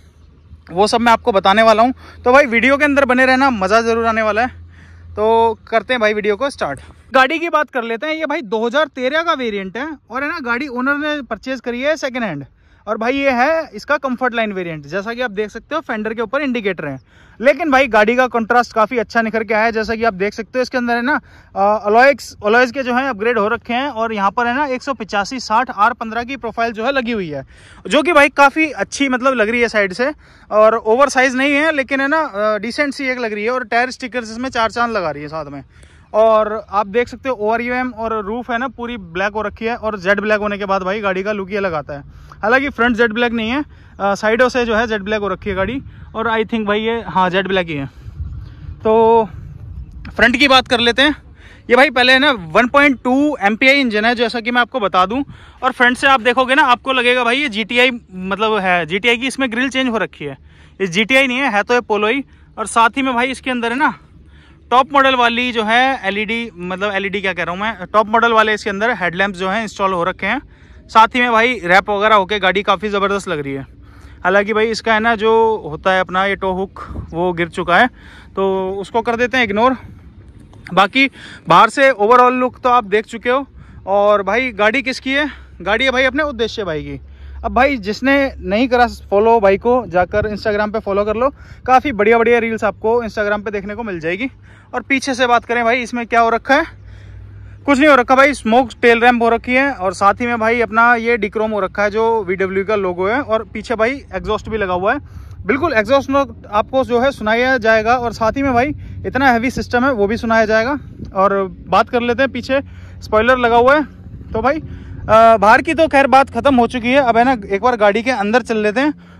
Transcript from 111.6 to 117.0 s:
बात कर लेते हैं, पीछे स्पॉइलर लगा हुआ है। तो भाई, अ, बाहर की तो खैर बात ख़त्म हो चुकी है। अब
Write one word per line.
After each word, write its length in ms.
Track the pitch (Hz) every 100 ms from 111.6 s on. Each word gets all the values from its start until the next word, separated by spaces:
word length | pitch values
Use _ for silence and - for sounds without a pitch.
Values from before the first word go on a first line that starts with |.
| -
बात 220 | 185 226
कर 120 | 240
लेते 220 | 240 240
हैं, 80 | 269
पीछे 300 | 240 220 262 - - - -
स्पॉइलर 360 | - 214 233 254
लगा 180 | 240 233
हुआ 200 | 247 294
है। 80 | 277 - - - -
तो 100 | 226
भाई, 180 | 240 311
अ, 800 | - - - - - 220 226 226
बाहर 240 | 202 254
की 120 | 311
तो 140 | 302 320
खैर 200 | 277 277
बात 220 | 262 269
ख़त्म 260 | 226 254 254
हो 120 | 233
चुकी 220 | 247 226
है। 80 |
अब 200 | 269